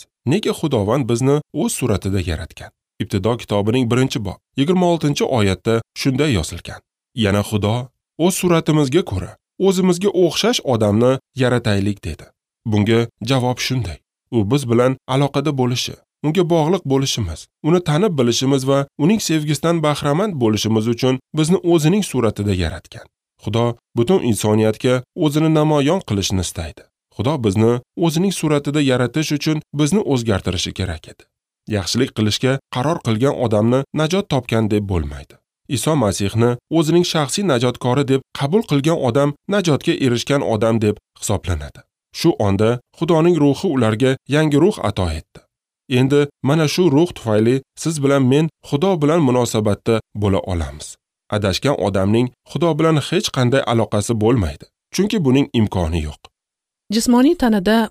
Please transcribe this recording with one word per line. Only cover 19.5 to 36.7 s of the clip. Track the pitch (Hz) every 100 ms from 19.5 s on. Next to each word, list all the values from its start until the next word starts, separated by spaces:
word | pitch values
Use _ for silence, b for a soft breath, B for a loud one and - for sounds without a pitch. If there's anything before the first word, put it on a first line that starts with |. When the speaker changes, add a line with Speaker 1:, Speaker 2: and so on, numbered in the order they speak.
| 143 165 170
Speaker 1:
bahramand | 151 143 143 151 220
bo'lishimiz | 151 113 107 110 110 110
uchun | 113 131 127 _
bizni | 156 156 196
o'zining | 170 170 156 208
suratida | 175 127 110 104 101
yaratgan. | 92 80 64 - - - _ _ _
Xudo | - 113 120 117 _
butun | 120 117 190
insoniyatga | 120 104 107 107 110 107 127 127 -
o'zini | - 156 151 160
namoyon | 156 156 147 135 190
qilishni | - 101 - 92
istaydi. | 85 - 76 - - _ _ -
Xudo | 110 151
bizni | 110 101 113 123 -
o'zining | - 165 156 196
suratida | - 156 147 147 151
yaratish | 135 123 123 156 151
uchun | 147 160 156 -
bizni | 143 147 208
o'zgartirishi | - 127 113 95 98 90 87
kerak | - 90 82 -
edi. | - _ _ _ _ -
Yaxshilik | 104 92 117 131
qilishga | - 107 - 131 135 -
qaror | 123 139 151
qilgan | 120 110 139 92
odamni | 117 107 113 131 139
najot | 151 156 185 202
topgan | 135 - 113 107
deb | 107 101
bo'lmaydi. | 87 73 71 - - _ _ -
Iso | 139 156 156
Masihni | 104 - 98 110 120 120
o'zining | -